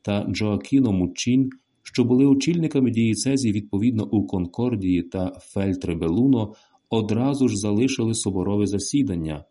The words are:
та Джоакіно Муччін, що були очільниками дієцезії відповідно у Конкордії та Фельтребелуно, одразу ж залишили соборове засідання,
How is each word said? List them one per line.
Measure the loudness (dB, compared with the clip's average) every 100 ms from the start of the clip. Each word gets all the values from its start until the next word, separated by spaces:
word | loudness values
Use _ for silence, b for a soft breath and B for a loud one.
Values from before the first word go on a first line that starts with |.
та | -4 -2 -2
Джоакіно | -2 -2 -2 0 0 2
Муччін, | 2 0 -2 0 0 0 -4 _ _
що | -8 0
були | 2 4 4
очільниками | 4 2 0 0 0 0
дієцезії | 2 0 0 0 0 0
відповідно | -2 -2 0 0 0 0
у | 0 0
Конкордії | -2 -4 -2 -2 -2 0 0
та | 0 -4 -4 -6
Фельтребелуно, | -10 -4 -2 -2 -2 -2 0 2 4 2 0 B B B -4
одразу | -2 0 0 0 2 0
ж | 0
залишили | -2 0 0 0 -2
соборове | -2 -2 -2 -2 0 0
засідання, | -2 -2 -2 0 -2 -4 -8 -12